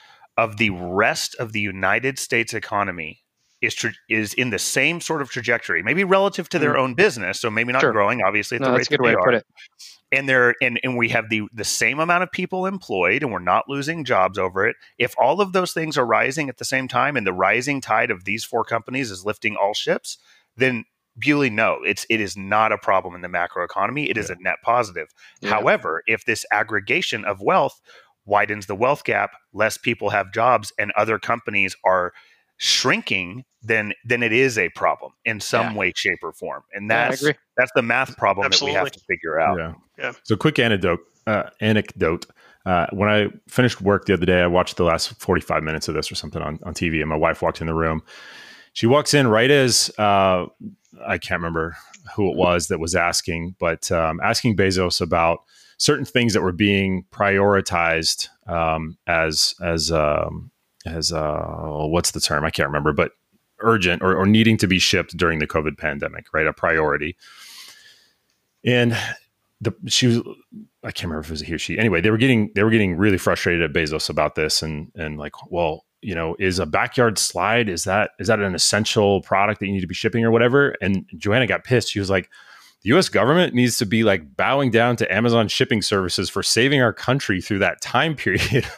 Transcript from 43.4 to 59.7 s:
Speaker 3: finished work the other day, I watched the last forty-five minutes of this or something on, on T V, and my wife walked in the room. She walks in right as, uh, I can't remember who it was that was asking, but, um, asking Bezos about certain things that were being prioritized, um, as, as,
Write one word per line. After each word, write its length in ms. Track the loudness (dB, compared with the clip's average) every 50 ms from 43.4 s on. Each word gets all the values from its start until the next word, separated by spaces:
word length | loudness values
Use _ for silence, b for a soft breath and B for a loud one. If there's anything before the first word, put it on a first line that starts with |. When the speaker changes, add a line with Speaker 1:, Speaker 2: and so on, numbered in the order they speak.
| _ -4
Speaker 3:
finished 340 | 0 2 2 2 2 0
work 240 | 2 2 2 2 2
the 80 | 2 2
other 100 | 2 4
day, 140 | 4 4 4
I 60 | 4
watched 320 | 4 4 2 2 0 0 0
the 60 | 2
last 360 | 2 2 0 -2 -8 -10 -8
forty-five 420 | -2 0 0 0 0 -2 -2 -2
minutes 240 | -2 -4 -6 -6 -6 -4
of 60 | -4
this 160 | -4 -4 -6
or 40 | -8
something 260 | -10 -10 -10 -8 -8
on, 180 | -6 -6 -8 -8 -10
on 80 | -10
T 160 | -6 -4 -2 -2
V, 120 | 0 -2
and 100 | -2 0
my 60 | 0
wife 260 | 0 2 0 0 0
walked 180 | -2 -4 -2 -2
in 60 | -4
the 80 | -4 -2
room. 280 | 0 0 0 0 -2 B B B B B B B B B B B B B B
She 140 | B 0 2
walks 260 | 4 4 4 4 4
in 160 | 2 4 4 6
right 220 | 4 4 6 6
as, 420 | 6 6 4 4 2 2 0 -2 0 0
uh, 480 | 2 4 6 6 6 4 4 2 0 -6 _ _ -18 -18 -18 _ _ _ -20 -14 -6
I 120 | -6 -4 -4
can't 200 | -4 -4 -4 -4
remember 360 | -2 -4 -2 -2 -4 -4 -6 B B B B -20 _ -10 -2
who 140 | 0 0 0
it 60 | 2
was 320 | 2 4 4 4 2 0 -2
that 120 | -4 -4
was 140 | -2 -2 0
asking, 600 | 0 0 0 0 -2 -4 -4 -6 -4 -6 -8 -6 _
but, 340 | -2 -2 -2 -2 -4 -2
um, 260 | 0 0 0 0 -2 -2
asking 340 | 0 0 0 2 0 0 2
Bezos 440 | 4 2 2 2 2 0 0 0 -2
about 400 | -2 0 2 2 2 2 0 -2 b b b b b b b
certain 300 | b 0 0 2 0 -2
things 260 | -2 0 2 2 2
that 80 | 2 2
were 100 | 0 0
being 520 | 0 2 2 4 4 4 2 0 -2 -4 -6 _
prioritized, 1160 | -4 0 0 2 4 4 4 4 4 2 2 0 0 0 2 2 2 0 0 -2 -4 -4 -8 -12 _ _ _ -4
um, 480 | -2 0 0 0 0 -2 -4 -8 -10 -12 _
as, 480 | -2 0 0 0 0 0 -2 -2 -2 -4 -4
as, 300 | -4 -2